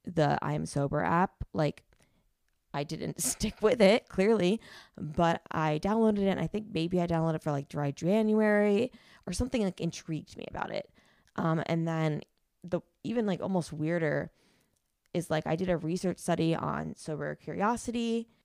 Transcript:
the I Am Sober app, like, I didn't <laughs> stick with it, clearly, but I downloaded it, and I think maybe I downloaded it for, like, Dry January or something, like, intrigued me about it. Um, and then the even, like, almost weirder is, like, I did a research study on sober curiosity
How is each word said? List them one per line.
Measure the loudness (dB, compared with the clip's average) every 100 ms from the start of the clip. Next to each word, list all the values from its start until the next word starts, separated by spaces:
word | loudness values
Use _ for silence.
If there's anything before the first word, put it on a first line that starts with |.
| -6
the | 2 2 2
I | -2
Am | -4 -2
Sober | -2 0 0
app, | 2 2 0 -4 -8
like, | -2 -2 -2 _ _ _ _ _ _ _ _ _ -8
I |
didn't | -6 -6 -6 -4
<laughs> | -6
stick | -4 -6 2
with | 2 6
it, | 6 6 0
clearly, | 0 4 4 4 2 -4 -20 -20 -10
but | -6 2 2 2 -2
I | -2 0 0
downloaded | 0 4 4 4
it, | 2
and | 0
I | -2
think | -4 -4
maybe | -4 0 0
I | 2
downloaded | 2 0 0
it |
for, | -2
like, | -4 -4
Dry | -4 -4
January | -2 2 2 4 4 4 4 4 2 0 -4 -20 -16 -10
or |
something, | -6 -2 0
like, | -2 -2
intrigued | -6 -6 -8 -8 -8 -16
me | -12
about | -8 -6
it. | -6 -10 _ _ _ _ -4
Um, | 0 0 0
and | -2 0
then | 0 0 -2 -8 _ _ _
the | -6 -6 _ _
even, | -4 -2 -2
like, | -2
almost | -2 -2 -2
weirder | -4 -2 0 0 -2 -4 _ _ _ _ _ _ _ _
is, | -6 -2
like, | -2 -2
I | -2
did | 0
a | 0
research | -2 -2 -2 -4
study | -2 0 2
on | 0 -2 -4 -6 -10
sober | -10 -6 -6 -8
curiosity | -8 -2 -2 -2 -4 -4 -2 -2 -6 _